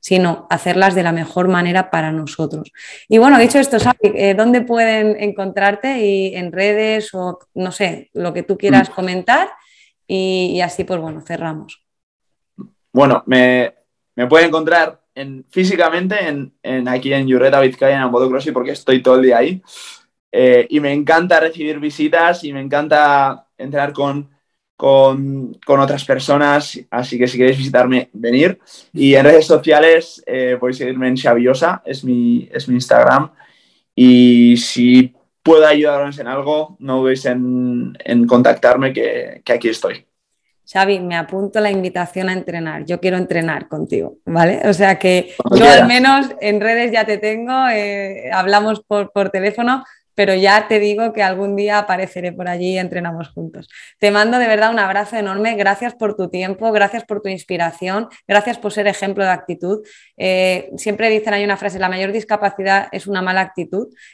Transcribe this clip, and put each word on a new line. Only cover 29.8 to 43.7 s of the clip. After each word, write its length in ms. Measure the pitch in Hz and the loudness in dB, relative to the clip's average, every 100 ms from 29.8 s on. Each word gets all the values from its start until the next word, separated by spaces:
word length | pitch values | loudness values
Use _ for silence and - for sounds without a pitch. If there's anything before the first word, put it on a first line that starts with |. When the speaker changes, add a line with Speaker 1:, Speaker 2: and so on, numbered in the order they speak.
| 165 165 165 - - | 6 4 2 -12 -8
Speaker 2:
eh, 300 | 131 127 123 | -4 -2 -2
podéis 200 | 127 131 | -4 -6
seguirme 300 | 127 131 127 | -8 -4 -4
en 80 | 131 | -2
Xavi 260 | 135 120 | 0 2
Llosa, 380 | 123 135 165 185 | 2 0 -2 -4
es 180 | - 139 | -10 -10
mi, 440 | 131 123 120 120 - | -4 -2 0 -2 -4
es 140 | - 131 | -10 -4
mi 60 | |
Instagram. 560 | 123 127 117 120 135 156 _ _ _ _ _ _ | -4 2 2 4 2 0 _ _ _ _ _ _
Y 600 | - 127 123 123 120 120 120 | 4 6 8 6 6 6 4
si 580 | - 127 123 127 127 - _ _ | 0 0 6 6 4 -2 _ _
puedo 240 | 160 160 151 | 4 6 6
ayudaros 520 | 147 147 143 143 143 | 4 2 0 -4 -8
en 80 | 120 | -8
algo, 480 | 135 143 151 156 - | -6 -4 -4 -6 -10
no 200 | 135 131 | -6 -2
dudéis 260 | 131 131 131 | 0 0 -2
en, 720 | 123 123 127 123 123 - - | -2 -2 -2 -2 -4 -8 -10
en 240 | - 120 120 | -2 2 4
contactarme, 640 | 123 123 - 123 123 131 | 4 4 2 2 2 0
que, 480 | 131 113 120 123 - | -2 -4 -4 -8 -12
que 80 | - | -4
aquí 160 | 120 117 | -2 -2
estoy. 380 | 110 98 - _ _ _ _ _ _ _ | -4 -6 -8 _ _ _ _ _ _ _
Speaker 1:
Xavi, 280 | 190 196 190 | -2 0 -2
me 160 | 180 170 | -4 -8
apunto 440 | 160 190 196 214 | -6 -8 -6 -2
la 100 | 208 | -2
invitación 600 | 196 185 175 175 185 185 | -2 -4 -6 -8 -6 -6
a 20 | |
entrenar. 540 | 185 - 170 160 151 147 | -6 -8 -10 -10 -10 -8
Yo 120 | 175 | -4
quiero 180 | 180 180 | -2 -2
entrenar 500 | 180 170 160 143 | -2 -4 -4 -6
contigo, 480 | - | -10